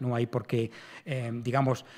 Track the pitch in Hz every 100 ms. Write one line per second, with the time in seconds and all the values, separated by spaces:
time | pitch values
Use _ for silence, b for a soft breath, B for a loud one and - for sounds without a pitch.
0 | 127 120 120 123 110 120 113 B B B
1 | - 127 117 117 120 131 135 120 B